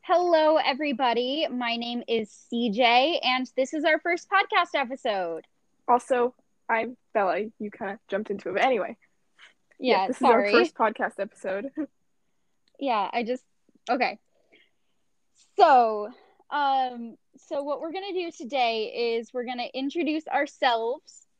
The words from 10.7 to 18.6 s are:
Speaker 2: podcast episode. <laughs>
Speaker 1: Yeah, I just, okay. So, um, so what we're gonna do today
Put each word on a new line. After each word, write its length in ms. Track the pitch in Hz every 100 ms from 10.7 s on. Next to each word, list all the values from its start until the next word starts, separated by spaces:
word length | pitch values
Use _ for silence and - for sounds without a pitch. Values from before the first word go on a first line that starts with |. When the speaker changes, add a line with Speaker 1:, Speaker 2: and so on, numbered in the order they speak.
Speaker 2:
podcast 440 | - 220 214 214 -
episode. 520 | 196 - 196 190 262 294
<laughs> 120 | 285 _ _ _ _ _ _ _ _ _
Speaker 1:
Yeah, 280 | 277 220 190
I 100 | 240
just, 220 | 226 254 _ _ _ _ -
okay. 300 | 247 214 214 _ _ _ _ _ _ _ _ _ _ _ _ _ -
So, 540 | 339 262 233 214 208 - _ _ _
um, 680 | 294 277 269 254 240 233 - _ _
so 260 | _ 294
what 180 | 285 277
we're 120 | 330
gonna 200 | 349 403
do 200 | 370 339
today 840 | - 254 269